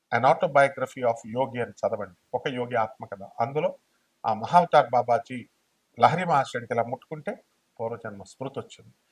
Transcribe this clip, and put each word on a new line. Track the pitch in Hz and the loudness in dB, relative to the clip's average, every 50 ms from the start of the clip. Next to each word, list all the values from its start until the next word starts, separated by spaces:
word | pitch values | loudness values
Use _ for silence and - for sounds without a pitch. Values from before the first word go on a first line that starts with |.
| _ - 117 | _ -2 0
An | 117 120 | 2 4
Autobiography | 135 160 - 185 165 143 143 139 135 135 - 127 123 - 135 123 | 4 4 4 2 2 4 4 4 4 2 -2 -8 -8 -6 -2 -2
of | 117 117 - - 110 110 | -2 -2 -2 -6 -8 -4
Yogi | 123 135 120 117 123 | -4 -4 -4 -4 -6
అని | 117 104 | -6 -6
చదవండి, | 101 - - - - 117 101 92 90 _ _ _ - | -6 -4 -4 -2 -2 -4 -8 -10 -14 _ _ _ -8
ఒక | 120 - | -6 -6
యోగి | 151 127 123 120 120 123 | -6 -6 -6 -6 -2 -2
ఆత్మకథ. | 113 110 110 - - 120 - - 98 95 - - - | -2 -2 -2 -4 -12 -16 -14 -14 -14 -16 -10 -6 -4
అందులో | 117 127 139 151 165 190 - - _ _ _ _ _ _ _ _ - | -4 -2 -2 -2 -2 -2 -4 -6 _ _ _ _ _ _ _ _ -4
ఆ | 117 110 | -4 -4
మహావతార్ | 107 113 - 160 175 175 170 - 151 135 123 | -4 0 4 4 4 6 6 6 4 4 4
బాబాజీ | 123 123 120 123 117 113 - - 131 120 107 - _ _ _ _ _ _ _ _ - 117 | 2 0 2 2 2 0 0 -4 -12 -12 -14 -16 _ _ _ _ _ _ _ _ 0 4
లహరి | 117 120 147 175 185 | 4 4 4 4 0
మహాశయుడికి | 170 160 139 131 - - 123 117 - 123 | 2 2 2 0 0 -4 -8 -6 -4 -2
ఇలా | 117 113 | -2 -2
ముట్టుకుంటే | 120 123 - _ - 160 151 147 - 247 - _ _ _ _ _ _ _ - | -2 -4 -12 _ -14 -14 -12 -10 -10 -10 -10 _ _ _ _ _ _ _ -8
పూర్వజన్మ | 117 113 117 113 - 110 104 98 95 | -8 -8 -8 -8 -12 -12 -14 -14 -18
స్మృతి | - - - 131 135 - 123 | -18 -14 -12 -12 -10 -10 -10
వచ్చింది. | 110 - - - 110 - _ _ _ _ | -12 -12 -16 -20 -20 -20 _ _ _ _